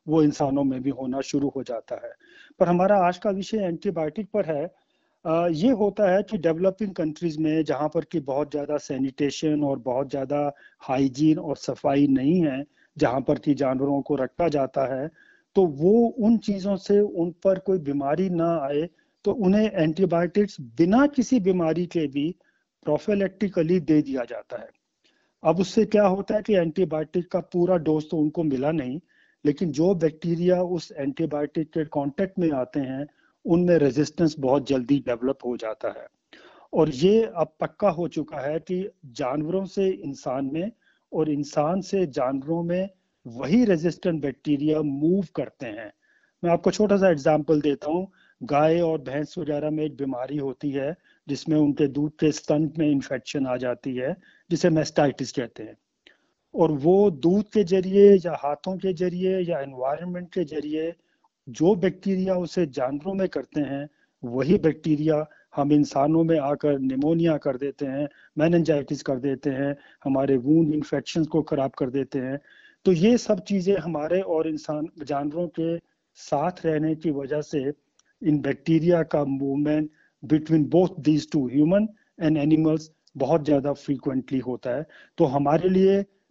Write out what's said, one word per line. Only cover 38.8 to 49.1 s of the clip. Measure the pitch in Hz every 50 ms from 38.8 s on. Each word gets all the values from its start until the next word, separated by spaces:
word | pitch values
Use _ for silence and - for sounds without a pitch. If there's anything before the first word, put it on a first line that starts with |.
| 190 - - _ -
जानवरों | 131 117 - 139 123 139 151 151 160 180 190 190
से | 180 - 202 190
इंसान | 190 190 - - 139 135 - - 143 127 139 139
में | 131 143 160 185 226 - _ _ _ _ _ _ _ -
और | 170 156 156
इंसान | 147 143 143 - - 156 147 156 185 190
से | 175 - 196 196 180
जानवरों | 143 127 147 127 131 139 135 135 151 165 170 170
में | 170 175 185 190 196 - _ _ _ _ _ -
वही | 127 113 123 135 131 190 247 247
resistant | 208 180 151 160 170 - - - 185 165 151
bacteria | 143 139 123 - - 151 147 135 147 151 156 156
move | 151 147 135 139 151 165 185 202 175 - -
करते | - 135 - - - 131
हैं। | 117 104 113 110 104 - _ _ _ _ _ _ _ _ _ -
मैं | 170
आपको | 170 170 - 185
छोटा | - - 214 196 202
सा | 196 190 185
example | 165 143 135 160 151 151 147 - 160 151
देता | 143 147 139 135 147 147
हूँ। | 165 180 190 190 _ _ _ _ _ _ 127
गाय | - 147 143 156 160 165 175
और | 170 160 160 156
भैंस | 131 127